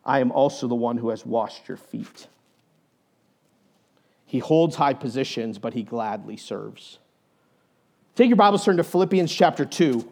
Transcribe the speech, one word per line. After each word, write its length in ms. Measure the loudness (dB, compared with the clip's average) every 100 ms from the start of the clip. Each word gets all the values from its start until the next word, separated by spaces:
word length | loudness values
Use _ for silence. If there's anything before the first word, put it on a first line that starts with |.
I 160 | -2 0
am 120 | 2
also 360 | 2 2 0 -4
the 80 | -2
one 220 | -2 -2
who 120 | -4
has 140 | -6
washed 440 | -4 -2 -2 -8 -14
your 100 | -14
feet." 500 | -12 -14 -14 -18 -20 _ _ _ _ _ _ _ _ _ _ _ _ _ _ _ _ _ _ _ _
He 140 | -6
holds 380 | 2 2 2 2
high 160 | 0
positions, 640 | 0 -4 -4 -4 -4 -8 -8
but 140 | -8
he 100 | -8
gladly 540 | -6 -6 -6 -8 -10 -16
serves. 600 | -12 -10 -12 -16 -20 -20 _ _ _ _ _ _ _ _ _ _ _ 2
Take 120 | 4
your 100 | 6
Bibles, 260 | 6 4 2
turn 120 | 2
to 60 |
Philippians 480 | 2 0 2 2 0
chapter 340 | 2 2 2 -4
two. 420 | 0 0 0 -4